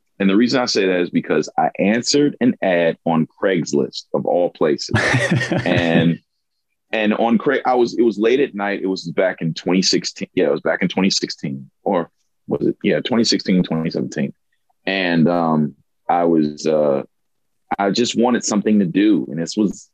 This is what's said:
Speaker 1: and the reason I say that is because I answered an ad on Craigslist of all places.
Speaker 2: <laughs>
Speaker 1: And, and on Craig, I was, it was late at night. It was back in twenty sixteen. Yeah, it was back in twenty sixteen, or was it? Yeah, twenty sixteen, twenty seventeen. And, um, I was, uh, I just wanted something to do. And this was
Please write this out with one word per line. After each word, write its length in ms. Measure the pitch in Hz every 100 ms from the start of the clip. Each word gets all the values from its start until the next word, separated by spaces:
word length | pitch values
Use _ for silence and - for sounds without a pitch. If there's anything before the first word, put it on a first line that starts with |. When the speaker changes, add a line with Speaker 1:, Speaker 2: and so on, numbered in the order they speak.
| _ -
Speaker 1:
and 100 | 98
the 60 |
reason 260 | 98 120 131
I 60 | 123
say 200 | 107 98
that 140 | 90
is 80 | 85
because 380 | 87 - 78 - -
I 140 | 78 -
answered 580 | 98 117 - 143 147 -
an 160 | 120 -
ad 380 | 95 101 82 -
on 240 | 82 80 78
Craigslist 800 | - 98 92 71 71 62 - -
of 140 | 71 -
all 240 | 87 87
places. 460 | - 80 71 - -
Speaker 2:
<laughs> 680 | - 127 - 180 - -
Speaker 1:
And, 540 | 87 87 85 85 82 82 _ _ _ _ _ _ -
and 240 | 110 107
on 240 | - 117 113
Craig, 240 | 143 135
I 100 | 131
was, 220 | 127 120 -
it 60 |
was 160 | 120 101
late 220 | 113 131
at 160 | 120 101
night. 260 | 101 98
It 40 | 95
was 180 | 95 85
back 280 | 98 92 -
in 140 | 82
twenty 280 | - - 92
sixteen. 460 | - 90 - - -
Yeah, 120 | 92 78
it 60 |
was 80 | 76
back 200 | - 87
in 60 | 92
twenty 220 | 95 95
sixteen, 600 | - - - 73 67 65 _
or 260 | 92 90 82 _ _ _ -
was 180 | 139 -
it? 100 | -
Yeah, 160 | - -
twenty 220 | - 117
sixteen, 400 | 110 98 - 92
twenty 280 | 87 80 80
seventeen. 420 | - - 73 69 - _ _ _ _
And, 440 | 92 95 90 82 78
um, 480 | 87 80 78 73 - _ _ -
I 160 | 85
was, 420 | 85 80 76 73 78
uh, 360 | 78 76 69 - _ _ _ _ _ - -
I 120 | 101
just 260 | 113 120 110
wanted 260 | 123 113
something 340 | - 107 110 104
to 40 | 87
do. 400 | 92 107 85 -
And 80 | 78
this 180 | 82 107
was 340 | 95 - -